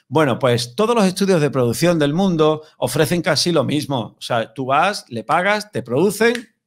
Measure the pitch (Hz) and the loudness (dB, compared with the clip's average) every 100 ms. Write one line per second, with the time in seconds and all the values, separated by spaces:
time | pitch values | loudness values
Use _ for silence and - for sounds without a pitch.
0 | - 139 147 104 127 120 - - 214 240 | -4 0 2 2 2 0 -2 -2 0 2
1 | 190 185 196 180 147 131 120 113 170 170 | 2 0 0 2 0 0 0 0 0 2
2 | 143 165 196 165 156 156 - - 123 151 | 0 0 0 2 2 0 -6 -6 -4 0
3 | 147 175 170 147 180 165 120 147 135 123 | 0 0 0 0 0 0 0 -2 -2 -4
4 | 104 - - 123 113 - 131 143 185 202 | -6 -10 -4 -4 -4 -6 -2 0 0 -2
5 | - 113 107 160 190 208 202 131 113 123 | -10 -8 -2 0 0 -2 -4 -10 -4 0
6 | 196 - 233 240 - _ | 0 2 0 0 -8 _